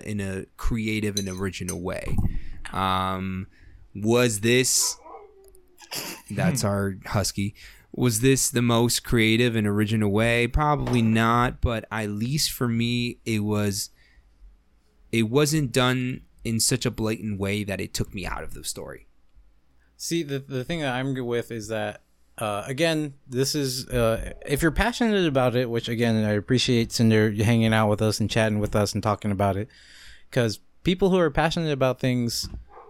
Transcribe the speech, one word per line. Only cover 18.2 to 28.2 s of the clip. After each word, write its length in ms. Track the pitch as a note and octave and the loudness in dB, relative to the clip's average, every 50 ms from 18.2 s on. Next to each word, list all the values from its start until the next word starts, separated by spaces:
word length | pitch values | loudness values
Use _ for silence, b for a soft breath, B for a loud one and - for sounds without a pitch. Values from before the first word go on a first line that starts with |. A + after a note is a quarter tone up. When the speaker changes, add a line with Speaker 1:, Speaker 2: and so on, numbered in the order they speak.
| F2 | -6
Speaker 1:
out 180 | - - D#2+ D#2 | -6 -6 -6 -8
of 100 | - - | -10 -10
the 100 | - - | -10 -10
story. 440 | - - G2+ D#2+ C#2 C2+ - - _ _ _ _ - _ - - - _ _ _ _ _ _ _ _ _ | -10 -10 -10 -10 -12 -14 -16 -18 _ _ _ _ -20 _ -20 -20 -20 _ _ _ _ _ _ _ _ _
Speaker 2:
See, 260 | - - - E3 E3+ D#3+ | -12 -8 -4 -4 -4 -4
the, 160 | C#3+ C#3 C3+ | -4 -6 -6
the 240 | C3+ C#3 C3+ B2+ B2+ | -6 -6 -6 -6 -4
thing 180 | - E3+ E3 | -4 -4 -4
that 120 | D3 C3+ B2 | -2 -2 -2
I'm 200 | B2+ C3 C#3 C3+ | -2 -2 -4 -4
good 100 | C3 B2 | -4 -4
with 280 | A#2+ A#2+ A#2+ A2+ - | -2 -2 -2 -2 -4
is 160 | B2 A2+ G#2 G#2 | -8 -10 -8 -6
that, 340 | A2 G#2+ G#2+ G#2 G#2 - _ _ _ _ _ _ - | -4 -4 -4 -4 -6 -10 _ _ _ _ _ _ -10
uh, 260 | - A2+ G#2+ G2+ G2+ G#2+ | -6 -4 -4 -4 -4 -4
again, 480 | C3 C3+ C3 E3+ E3 D#3+ D#3 D3+ C#3+ C#3 - _ | -6 -4 -2 0 0 0 -2 -4 -6 -10 -16 _
this 280 | C3 B2+ B2 C3+ C#3 - | -6 -2 -2 -2 0 0
is, 320 | D3+ C#3+ C3+ B2+ C3 - - | -2 -2 -2 -4 -6 -8 -4
uh, 440 | B2+ B2 A#2 A2+ A2+ - D3 - - - - | -2 0 2 2 0 0 -4 -8 -12 -12 -6
if 160 | - D3 C3+ | -4 -2 0
you're 100 | E3 D#3+ | 0 0
passionate 560 | C3 - G3 A#3 A#3+ - A#3+ A3+ G#3 G3 F3+ | 2 2 0 0 2 0 0 2 2 2 2
about 280 | D#3+ C3+ C3+ B2 B2 A2+ | 2 2 2 2 2 2
it, 140 | B2 B2+ A#2 | 0 -2 0
which, 200 | A#2 A#2 - - | -2 -4 -4 -4
again, 340 | A#2+ A2 A#2+ A#2 A2 A2 G#2+ | -2 0 2 2 2 2 2
I 100 | G#2+ G#2 | 2 0
appreciate 580 | G#2 G2+ - C3 A#2+ - - B2 A#2 A#2 - - | 0 0 2 2 2 4 4 2 2 2 0 0
Cinder 380 | - A#2+ A2+ A2 A2 G#2+ A2 G#2 | 2 4 6 6 6 4 4 2
hanging 400 | G#2+ G#2+ A#2 A#2+ A2+ A2+ A2+ A2 | 2 2 4 4 4 4 4 4
out 160 | A2 A2 G#2 | 4 4 4
with 120 | G#2 G2+ | 2 2
us 180 | A2 A2 G#2 - | 2 0 0 0